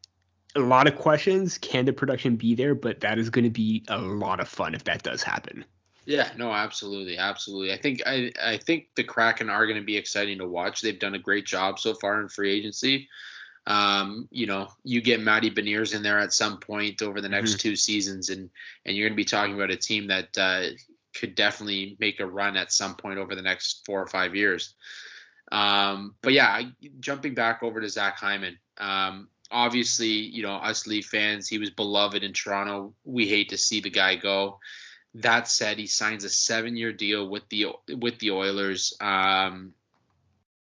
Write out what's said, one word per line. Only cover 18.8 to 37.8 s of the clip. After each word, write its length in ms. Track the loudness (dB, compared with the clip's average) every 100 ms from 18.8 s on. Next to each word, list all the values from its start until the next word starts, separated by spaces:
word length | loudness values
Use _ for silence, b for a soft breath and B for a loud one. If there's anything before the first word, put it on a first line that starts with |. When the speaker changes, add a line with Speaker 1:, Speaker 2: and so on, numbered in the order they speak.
Speaker 2:
and 120 | -6 0
you're 120 | 0
gonna 80 | 0
be 80 |
talking 300 | 0 2 0
about 160 | 0 -2
a 60 | -2
team 320 | -2 -2 0
that, 280 | -2 -2 0
uh, 260 | 2 2 -2 -6 -16 _ _
could 200 | -8 -4
definitely 600 | 0 0 0 -4 -4 -6 -2
make 200 | -2 -2
a 60 | -4
run 300 | -2 0 0
at 160 | 0
some 220 | 0 0
point 240 | -4 -8 -6
over 160 | -6
the 80 | -4
next 420 | -2 -2 -4 -6
four 160 | -4 -4
or 60 | -2
five 280 | -2 0
years. 380 | 2 2 2 -4 -12 B B B B B B -4
Um, 600 | 0 4 4 2 -2 -8 -4
but 100 | 4
yeah, 140 | 6 6
I, 260 | 4 -2 -12 -20 -12
jumping 340 | -8 -4 -4
back 280 | 0 0 0
over 200 | -4 -4
to 60 | -6
Zach 280 | -2 -2 -2
Hyman, 400 | -4 -2 -4 -10 _ -8
um, 500 | -2 0 0 -2 -14 _ _
obviously, 580 | 2 4 4 2 0 0
you 340 | 0 -2 -6
know, 120 | -6
us 320 | -4 -4 -4 -4
Leaf 180 | -4
fans, 440 | -2 0 0 -2 -4
he 100 | -6
was 100 | -6
beloved 560 | -4 -2 2 2 0
in 80 | -4
Toronto. 640 | -4 -2 -2 -2 -4 -8 -14
We 240 | -6 0 2
hate 220 | 2 2
to 80 | 0
see 240 | 0 0
the 80 | 0
guy 260 | 2 2 2
go. 420 | 2 2 0 -4 B B B B B -2
That 320 | 2 4 4
said, 280 | 0 0 -2
he 100 | -2
signs 380 | -2 0 -4
a 60 | -2
seven-year 640 | 0 2 0 -2 -4 -4
deal 340 | -2 -2 0 -2
with 180 | -6 -6
the, 160 | -2 -2 -2